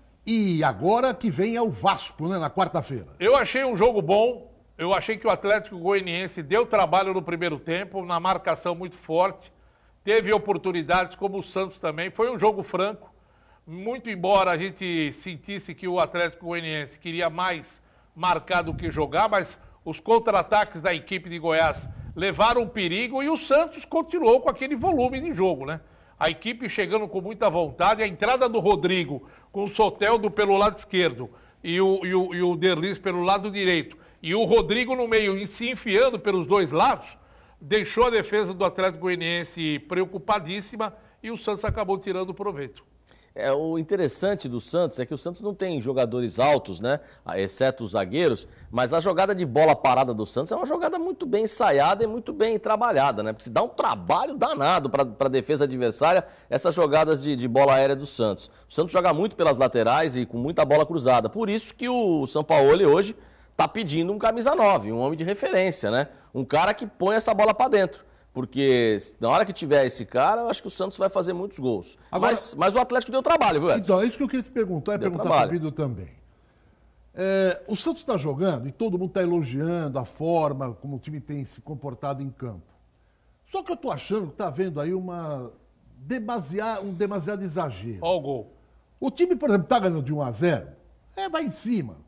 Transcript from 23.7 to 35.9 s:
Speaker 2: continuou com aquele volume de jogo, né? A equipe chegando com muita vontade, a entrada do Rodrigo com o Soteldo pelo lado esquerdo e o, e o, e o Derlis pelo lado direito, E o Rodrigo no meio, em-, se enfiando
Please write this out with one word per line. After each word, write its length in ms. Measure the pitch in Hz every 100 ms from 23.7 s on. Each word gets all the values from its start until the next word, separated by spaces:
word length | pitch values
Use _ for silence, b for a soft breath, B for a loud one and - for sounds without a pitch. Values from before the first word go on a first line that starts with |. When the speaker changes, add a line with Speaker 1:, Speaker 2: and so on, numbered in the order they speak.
| 320
Speaker 2:
continuou 560 | - 320 330 359 240 254
com 100 | 277
aquele 260 | - 269 285
volume 440 | 349 311 247 262
de 120 | 330
jogo, 320 | 190 190 143
né? 160 | 135 160 b b b -
A 120 | 156
equipe 380 | 165 220 233 233
chegando 380 | - 180 214 208
com 120 | 190
muita 280 | 185 220 208
vontade, 540 | 165 156 127 180 214
a 40 | 214
entrada 420 | 165 214 262 254
do 100 | 226
Rodrigo 680 | 185 196 180 185 147 139 B B B
com 120 | 196
o 40 | 202
Soteldo 640 | - 208 - 208 226 208
pelo 260 | - 202 196
lado 220 | 208 208
esquerdo 520 | - 185 165 120 123 b b b
e 160 | 170 175
o, 240 | 190 190 185
e 80 |
o, 200 | 185 185
e 80 | 175
o 140 | 180 170
Derlis 420 | 185 165 185 196
pelo 240 | 190 175
lado 280 | 180 196 208
direito, 480 | 196 185 170 - - b b
E 120 | 160
o 100 | 202
Rodrigo 500 | 196 220 165 220 247 254
no 100 | 233
meio, 300 | 220 208 196
em-, 80 | 208
se 220 | - 233
enfiando 480 | 226 226